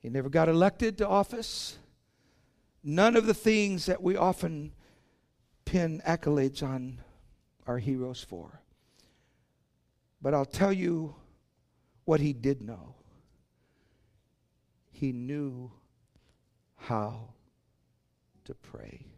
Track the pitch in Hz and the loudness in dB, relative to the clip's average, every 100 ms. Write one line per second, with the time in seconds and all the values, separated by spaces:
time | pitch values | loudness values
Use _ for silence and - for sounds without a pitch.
0 | 123 131 135 156 160 165 190 - 226 208 | -4 -6 0 2 4 6 4 2 -4 0
1 | 202 196 202 240 220 - - - - _ | 2 2 2 -4 -8 -8 -10 -12 -20 _
2 | _ _ _ _ _ _ _ _ 143 160 | _ _ _ _ _ _ _ _ -4 4
3 | 226 233 220 202 226 214 208 185 170 185 | 6 6 4 2 4 4 4 0 -2 0
4 | 180 196 180 180 170 156 151 - _ _ | 2 4 2 2 -4 -4 -8 -14 _ _
5 | _ _ _ _ _ _ - - 165 156 | _ _ _ _ _ _ -2 0 0 -2
6 | - 165 - 147 135 135 139 131 127 127 | -2 0 2 2 2 0 -6 -6 -8 -12
7 | - - _ _ _ _ - 123 117 131 | -18 -20 _ _ _ _ -6 -4 -2 -4
8 | 127 123 - 90 78 - _ _ _ _ | -4 -10 -14 -14 -14 -20 _ _ _ _
9 | _ _ _ _ _ _ _ _ _ _ | _ _ _ _ _ _ _ _ _ _
10 | _ _ 135 143 139 - 196 190 175 165 | _ _ -2 0 -2 0 0 2 0 -2
11 | 156 - - _ _ _ _ _ _ _ | -6 -12 -20 _ _ _ _ _ _ _
12 | - 156 147 131 127 135 107 107 76 - | 0 2 2 0 -2 -2 -6 -14 -16 -20
13 | _ _ _ _ _ _ _ _ _ _ | _ _ _ _ _ _ _ _ _ _
14 | _ _ _ _ _ _ _ _ _ - | _ _ _ _ _ _ _ _ _ -6
15 | 139 123 123 147 143 123 123 - _ _ | -6 -4 -8 -6 -8 -10 -16 -20 _ _
16 | _ _ _ _ _ _ _ _ - 113 | _ _ _ _ _ _ _ _ -6 -4
17 | 104 110 110 - _ _ _ _ _ _ | -4 -8 -16 -20 _ _ _ _ _ _
18 | _ _ _ _ - - - - 55 - | _ _ _ _ -18 -18 -16 -18 -18 -20
19 | - | -20